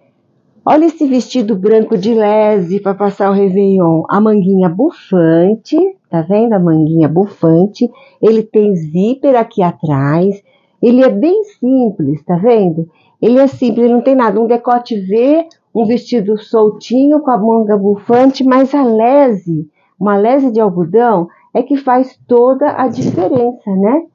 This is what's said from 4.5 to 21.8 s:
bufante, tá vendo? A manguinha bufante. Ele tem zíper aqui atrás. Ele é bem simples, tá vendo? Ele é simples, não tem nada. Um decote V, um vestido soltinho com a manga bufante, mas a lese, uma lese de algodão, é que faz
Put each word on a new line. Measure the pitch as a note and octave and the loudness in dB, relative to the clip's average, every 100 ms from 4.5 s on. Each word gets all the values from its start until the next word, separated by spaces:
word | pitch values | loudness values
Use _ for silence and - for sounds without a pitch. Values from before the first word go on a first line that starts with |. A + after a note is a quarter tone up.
| F#3+ F#3 | 0 0
bufante, | F3+ D4+ - - F#3 E3 E4 F#3+ A3+ - D#4 F#4+ F#4+ _ | 0 -4 -4 -4 0 2 2 2 0 -2 -2 -2 -4 _
tá | E3+ | -6
vendo? | E3 G#3 A#3 | -2 0 0
A | G3+ | 0
manguinha | F3 D#3+ D#3 E3 D3+ | 0 2 0 0 0
bufante. | D#3+ G3+ - E3 E3 G3+ - A#3+ - - _ | 0 -2 -2 0 2 0 -2 -6 -6 -20 _
Ele | G#3 A3 | 0 0
tem | G#3+ A3 G#3 F#3 | 0 0 0 0
zíper | D#3 E3 G#3 C4+ C#4+ B3 | -4 -2 -2 -2 0 0
aqui | A3+ - | 0 -2
atrás. | F3+ - D#3 C#3 C#3 D#3+ F#3+ G3 _ _ _ _ | -2 -2 -4 -2 0 0 -2 -4 _ _ _ _
Ele | A#3 B3 | 2 4
é | C4 | 2
bem | G3+ D4+ G#4 | 2 0 0
simples, | G#4 - A#3+ C4 A#3 G3 C#3 D3+ | -4 -6 -2 0 0 -2 -4 -4
tá | - F3 | -4 -2
vendo? | A3 A3+ F#3 D#3+ E3 _ _ _ | 2 2 0 -2 -8 _ _ _
Ele | G#3+ B3 | 0 2
é | C4+ | 2
simples, | - A#3+ A#3 A#3+ | 0 -4 0 0
não | A#3+ | 2
tem | B3 C4+ | 2 2
nada. | A3+ G3+ | 0 0
Um | A3+ | 0
decote | A#3 A#3+ A#3+ A#3+ A3 | -2 -2 -2 -2 -8
V, | F#3+ A3 B3+ D#4 E4 _ _ G#3 | -4 0 2 0 -2 _ _ -4
um | A3 | -2
vestido | A#3+ - A#3+ G3+ G#3+ | -2 -2 -4 -2 -4
soltinho | - A3+ G#3+ G#3 - B3 C#4+ D4+ | -2 0 0 0 -4 0 2 2
com | D4 | 0
a | A#3 | -2
manga | A3 A3+ G#3+ G#3+ | 0 0 0 0
bufante, | G3 G3 - A#3+ C4+ C4 C4 | 0 -2 0 2 2 2 0
mas | C4 C4+ | 2 2
a | C#4+ | 0
lese, | B3+ A3 A#3 C#4 C4+ G3+ E3+ D#3+ D#3 _ _ - | 0 0 2 2 2 0 -4 -6 -8 _ _ -6
uma | G3+ G3+ | -2 0
lese | G#3+ C#4 C4+ | 2 2 0
de | A3 | 0
algodão, | G#3+ F3 E3 G#3 A#3+ G3 E3+ _ _ | 0 -2 -2 0 0 0 -4 _ _
é | - | -6
que | B3+ | -4
faz | C#4 | -4